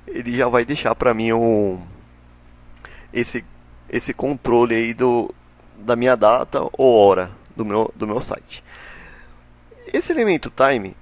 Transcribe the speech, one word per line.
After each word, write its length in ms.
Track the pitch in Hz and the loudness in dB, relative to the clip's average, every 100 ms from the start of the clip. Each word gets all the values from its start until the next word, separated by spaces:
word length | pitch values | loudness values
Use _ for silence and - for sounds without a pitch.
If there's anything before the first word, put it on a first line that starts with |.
| - | -14
Ele 280 | 339 120 120 | -10 -6 -2
já 120 | 123 | 2
vai 180 | 120 120 | 2 0
deixar 300 | 147 120 117 | -4 -2 0
pra 180 | 127 | 0
mim 200 | 113 113 | 0 0
um, 460 | 113 117 110 101 92 90 98 - _ - _ - - - - - - - | 0 2 2 0 -4 -14 -20 -20 _ -20 _ -20 -20 -20 -20 -20 -20 -10
esse, 320 | 113 117 123 - - - - - | -6 -6 -6 -12 -20 -20 -20 -8
esse 240 | 120 - | -8 -8
controle 640 | - 131 139 - 117 120 | -8 -6 -6 0 2 2
aí 180 | 113 117 117 | 0 -2 -2
do, 360 | 127 120 107 - _ _ - - | 0 0 -2 -10 _ _ -20 -18
da 180 | 104 117 | -4 0
minha 200 | 123 123 | 2 4
data 520 | 107 123 - 143 - | 4 4 0 -4 -6
ou 240 | - 131 117 | 2 4 6
hora 320 | 101 92 90 - - | 6 4 0 -10 -20
do 120 | - 107 | -10 -4
meu, 280 | 104 110 | -2 -2
do 140 | - 107 | -4 -6
meu 140 | 107 | -6
site. 420 | - - - - - - - - - - - - _ _ _ - - | -6 -12 -12 -20 -20 -20 -20 -20 -20 -20 -20 -20 _ _ _ -20 -8
Esse 200 | - - | -8 -4
elemento 360 | 320 226 165 127 | -2 0 0 -4
time, 460 | - 135 131 95 87 | 0 2 2 -4 -12